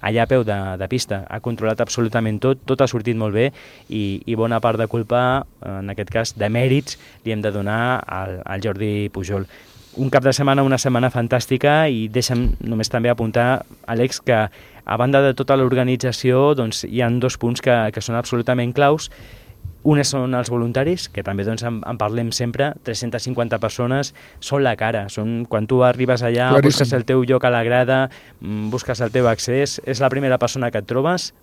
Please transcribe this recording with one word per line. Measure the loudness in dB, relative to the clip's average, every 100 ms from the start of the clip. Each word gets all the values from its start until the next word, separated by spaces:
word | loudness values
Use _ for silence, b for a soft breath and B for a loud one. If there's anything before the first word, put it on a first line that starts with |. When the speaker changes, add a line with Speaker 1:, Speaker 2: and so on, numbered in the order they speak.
| 0
Speaker 1:
allà | 0 2
a |
peu | 2 2
de, | -2 -4 -6
de | -4
pista. | -4 -4 -8 -8
Ha | -8
controlat | -6 -4 -2 0
absolutament | -2 0 0 0 0 0
tot, | 0 -2 -2
tot | 0 2
ha |
sortit | 0 -2 -2
molt | 0
bé | 2 0 B B B _
i, | -6 -4 -6 -4
i | -2
bona | 0 2
part | 0 0
de | -2
culpa, | -2 0 0 2 0 -4 _ -12
en | -10 -8
aquest | -8 -4
cas, | -2 -4 -2
de | -2
mèrits, | 0 2 0 -2 -16 B B -6
li |
hem | -2
de | -2 -2
donar | -2 -2 0 -2 -4
al, | -8 -8 -8 -8
al | -6
Jordi | -4 -4 -2 -2 -4
Pujol. | -6 -4 -4 -6 B B B B -4
Un | 2
cap | 4 4
de | 2
setmana, | 2 4
una | 4 2
setmana | 2 2 2
fantàstica, | 0 0 -2 0 0 4 4 2
i | 0 -2
deixa'm | -2 0 0 0 -2
només | -2 -2 -2
també | 0 0
apuntar, | 0 0 2 2 0 -4 -18 -6
Àlex, | 0 0 0
que | 2 2 2 B B B -6
a | 0
banda | 4 4 4
de |
tota | 2 2 4
l'organització, | 4 2 2 0 -2 0 2 4 4
doncs, | 4 0 -4 -4
hi | 0
ha | 2
dos | 2 0 0
punts | -2 0 2
que, | 2 2
que | -2 -4
són | -4
absolutament | -2 -2 0 0 0 2
claus. | 4 2 -2 B B B B B -18 -2 2
Una | 2
són | 2 -2 -2 -2
els | -2
voluntaris, | -2 0 0 0 -2 -6
que | -8
també, | -6 -4 -4
doncs, | -4
en, | -4 -6 -8
en | -4
parlem | -2 -2 -4 -2
sempre, | -4 -2 -2 -4
tres-centes | -10 -8 -6 -6
cinquanta | -6 -4 -2 -2
persones | -2 -2 -2 -2 -4 B B B
són | -4 0 0
la | 0
cara, | -2 -2 -4
són, | -6 -4 -4 -2
quan | -2 2
tu | 4 4
arribes | 4 2 2
allà, | 2 0 4
Speaker 2:
Claríssim. | 6 6
Speaker 1:
busques | 4 2 0
el | 2
teu | 2
lloc | 4 4 4
a |
la | 2
grada, | 2 2 4 2 0 B B -14
mm, | -8 -6 -4
busques | -4 -4 -4
el | 0 2
teu | 2
accés, | 2 0 0 -2 -4 -6
és | 0
la | 2
primera | 2 0 2
persona | 0 -2 -2
que | -4
et | -2
trobes | -2 0 -2 -4 _